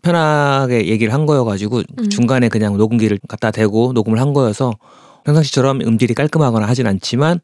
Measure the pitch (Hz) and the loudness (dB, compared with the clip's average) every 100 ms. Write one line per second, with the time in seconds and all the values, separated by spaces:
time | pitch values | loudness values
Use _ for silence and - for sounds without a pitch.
0 | 175 170 156 151 143 139 135 120 92 110 | 0 0 2 2 2 0 0 0 0 0
1 | 110 135 151 147 117 98 104 120 87 135 | 0 0 0 0 0 -2 -2 -4 -6 -6
2 | 214 104 120 131 120 110 107 101 107 120 | -4 0 0 2 0 0 -2 0 0 2
3 | 110 101 - 104 113 104 110 107 123 123 | 0 -2 -6 -6 -4 0 0 2 0 0
4 | 107 110 135 143 123 107 127 110 _ - | -2 0 0 0 0 0 -4 -4 _ -20
5 | - _ - 151 147 - 135 135 113 113 | -20 _ 0 2 2 2 0 0 0 0
6 | 120 113 151 160 143 113 104 127 113 98 | 0 0 0 2 2 2 0 0 0 -2
7 | - 117 156 175 | -4 0 0 0